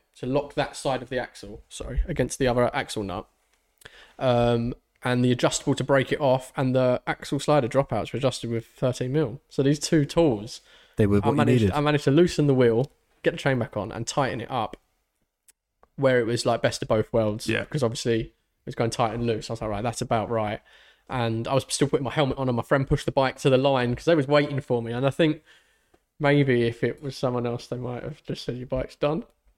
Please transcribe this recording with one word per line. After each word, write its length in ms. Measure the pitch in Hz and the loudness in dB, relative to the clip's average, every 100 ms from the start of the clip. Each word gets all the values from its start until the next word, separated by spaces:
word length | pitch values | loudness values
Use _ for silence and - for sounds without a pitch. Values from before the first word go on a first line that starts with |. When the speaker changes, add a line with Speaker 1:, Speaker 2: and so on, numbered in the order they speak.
| _ _ | _ _
Speaker 1:
to 100 | 127 | -4
lock 280 | 135 143 | -4 -4
that 200 | - 131 - | -4 -6 -4
side 240 | 147 127 | -4 -4
of 60 | 123 | -4
the 80 | 127 | -6
axle, 440 | 120 - 101 113 - | -8 -12 -18 -18 -18
sorry, 340 | - - 127 - | -14 -8 -4 -2
against 300 | 165 127 - | 0 -2 0
the 100 | 127 | 0
other 260 | 123 120 | 2 0
axle 280 | 143 123 - | 0 -6 -6
nut. 220 | 98 90 - _ _ _ _ _ - - - - | -6 -8 -10 _ _ _ _ _ -20 -20 -20 -4
Um, 560 | 131 120 120 120 117 - _ _ | 0 2 4 2 0 -6 _ _
and 200 | 127 123 | -2 2
the 60 | 123 | 2
adjustable 460 | 123 151 - - 131 | 2 0 0 -2 -2
to 80 | |
break 260 | 135 139 127 | 2 2 2
it 100 | - | 0
off, 320 | 143 131 - - | 2 2 -2 -4
and 180 | 135 | 0
the 260 | 127 127 123 - | 2 2 0 -2
axle 320 | 151 - 143 | -8 -6 -4
slider 300 | - 147 117 | 2 2 2
dropouts 440 | 131 139 117 82 | 0 0 -2 -4
were 40 | 117 | -2
adjusted 340 | 135 - 117 | -2 -2 -4
with 160 | 117 - | -6 -8
thirteen 460 | - 131 120 127 | -4 -2 -2 -2
mil. 280 | 143 139 - _ | 0 -2 -4 _
So 140 | - | 0
these 160 | 139 147 | 2 2
two 260 | - 160 | 2 2
tools, 560 | 147 - 165 107 107 - _ - _ - | 2 4 4 2 -4 -16 _ -20 _ 0
Speaker 2:
They 100 | 104 | 4
were 120 | 101 | 4
Speaker 1:
I 40 | 98 | 4
Speaker 2:
what 60 | |
you 40 | 143 | 2
Speaker 1:
managed, 240 | 143 127 | 4 4
Speaker 2:
needed. 120 | 104 147 | 4 2
Speaker 1:
I 40 | |
managed 240 | 147 147 | 2 2
to 60 | 143 | 4
loosen 360 | 139 175 - 147 | 4 4 4 2
the 60 | |
wheel, 360 | 131 120 113 131 _ _ _ | 4 4 4 0 _ _ _
get 80 | - | -4
the 40 | 165 | -2
chain 220 | 143 131 | 0 0
back 180 | 110 107 | -2 -6
on, 160 | 101 | -6
and 140 | - 113 | -8 -6
tighten 340 | - 131 117 | -2 -2 -2
it 100 | 104 | -6
up 260 | 131 107 - _ _ _ _ _ _ _ _ _ _ _ - | -4 -6 -8 _ _ _ _ _ _ _ _ _ _ _ -2
where 240 | 135 127 | 2 4
it 60 | 113 | 2
was, 200 | 120 127 | 0 0
like, 160 | 117 | 0
best 180 | 123 - | 0 -2
of 40 | - | -2
both 240 | 110 110 | 0 0
worlds. 360 | 117 107 107 - | 0 0 -2 -4
Speaker 3:
Yeah. 160 | 110 | -4
Speaker 1:
'Cause 180 | - 151 | -4 -2
obviously 380 | 120 123 123 113 | -2 -2 -2 -2
it 460 | - _ _ _ - | -4 _ _ _ -10
was 80 | - | -4
going 140 | 117 | -4
tight 240 | - 117 | -2 -2
and 120 | 113 117 | -2 -2
loose. 240 | 110 - | -4 -6
I 20 | |
was 60 | 117 | -8
like, 100 | 110 | -6
"Right, 120 | 101 | -4
that's 180 | 120 117 | -6 -6
about 300 | 120 117 101 | -2 -2 0
right." 300 | 113 107 107 _ _ _ _ - | -2 -4 -6 _ _ _ _ -10
And 400 | 127 117 113 113 | -4 -2 -2 -2
I 60 | |
was 100 | 135 - | -2 -2
still 200 | - 143 | -2 0
putting 160 | 139 | 0
my 80 | 131 | -2
helmet 260 | 156 135 131 | -2 -2 0
on, 100 | 131 | -2
and 80 | 117 | -2
my 60 | |
friend 240 | - 143 135 | 0 0 2
pushed 200 | 143 - | -2 -2
the 60 | |
bike 240 | 135 131 - | 0 0 0
to 120 | 143 | 2
the 60 | 131 | 4
line 360 | 139 135 123 123 | 4 2 0 0
'cause 80 | |
they 100 | - | 2
was 140 | 170 135 | 2 4
waiting 320 | 147 147 139 | 2 2 -2
for 200 | - 120 | -2 -2
me. 100 | 117 | -2
And 120 | 120 135 | -2 0
I 40 | |
think 320 | - 165 151 _ _ _ _ _ _ _ - | 2 2 0 _ _ _ _ _ _ _ -2
maybe 420 | 143 147 135 120 117 | 2 4 4 4 2
if 160 | 117 | 0
it 180 | 123 - | -4 -4
was 140 | 139 - | -10 -4
someone 300 | 131 123 120 | -2 -2 -4
else, 200 | 120 - | -6 -8
they 120 | 123 | -8
might 240 | 123 120 | -8 -10
have 180 | - 160 | -10 -12
just 200 | - - | -10 -10
said, 120 | - 123 | -8 -10
"Your 100 | 127 | -6
bike's 280 | 131 - - | -6 -6 -4
done." 280 | 147 165 - _ _ | -2 -2 -6 _ _